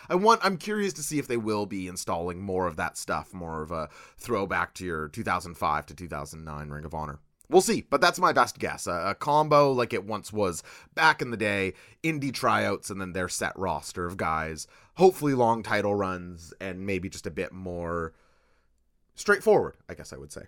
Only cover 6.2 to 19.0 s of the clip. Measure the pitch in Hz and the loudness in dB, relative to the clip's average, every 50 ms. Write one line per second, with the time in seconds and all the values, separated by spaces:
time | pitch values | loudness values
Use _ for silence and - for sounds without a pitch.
6.2 | 73 73 80 80 80 78 76 73 76 73 73 76 78 78 80 78 76 73 73 - | -8 -10 -12 -14 -12 -12 -10 -10 -10 -10 -10 -10 -10 -8 -8 -6 -6 -8 -8 -12
7.2 | - _ _ _ _ - 143 185 185 226 214 135 - - 139 139 180 175 170 - | -16 _ _ _ _ 4 6 6 6 6 2 0 0 0 2 4 4 4 4 4
8.2 | 185 170 147 135 123 - - - 110 82 73 - - 98 87 85 85 98 101 - | 4 4 6 4 4 2 2 -2 -6 -6 -6 -6 -4 -4 -4 -2 -2 -2 -2 -2
9.2 | - 147 147 151 151 156 151 147 147 139 135 123 120 113 120 101 95 101 110 101 | -2 2 2 2 4 6 6 6 6 6 4 2 0 0 0 -2 -2 -4 -6 -6
10.2 | - - 107 104 101 92 85 - - - - - - - _ - 160 160 151 - | -6 -6 -2 0 0 0 0 -2 -8 -12 -18 -20 -20 -10 _ 4 6 6 6 4
11.2 | 151 123 117 98 110 104 101 98 95 95 - - - - - _ - 160 160 147 | 0 -4 -2 0 0 2 2 2 0 -2 -4 -6 -14 -20 -14 _ -4 -2 -2 -2
12.2 | 135 139 113 - 131 120 110 107 107 104 101 - - - 101 95 95 92 85 92 | -4 -4 -4 0 2 2 4 4 2 2 0 -2 -4 -8 -8 -8 -8 -6 -4 -2
13.2 | 90 87 - - 107 80 - - 95 92 80 76 - - - 92 87 87 95 98 | -2 -2 -2 -4 -4 -4 -4 -2 -2 -2 -2 -2 -4 -8 -8 -6 -6 -6 -6 -4
14.2 | 98 82 80 80 78 80 80 78 - - - - - _ _ - 180 190 180 - | -2 -2 0 -2 -2 -4 -6 -8 -12 -14 -18 -20 -20 _ _ 6 6 6 6 6
15.2 | 147 147 135 123 120 113 117 113 101 98 117 104 101 101 101 101 98 92 92 90 | 2 2 4 4 4 4 4 2 0 0 0 0 2 2 2 2 0 0 -2 -4
16.2 | 90 90 90 85 85 80 - - 95 95 90 92 95 101 98 90 87 92 - - | -8 -10 -12 -14 -16 -18 -14 -10 -8 -8 -8 -6 -4 -2 -2 -2 -2 -4 -8 -8
17.2 | - 95 78 85 90 - - 92 95 92 87 87 85 82 85 85 82 80 - _ | -10 -8 -6 -6 -6 -6 -8 -10 -10 -8 -6 -6 -4 -4 -4 -4 -4 -6 -8 _
18.2 | _ _ _ _ _ _ _ _ _ _ _ _ _ _ _ _ | _ _ _ _ _ _ _ _ _ _ _ _ _ _ _ _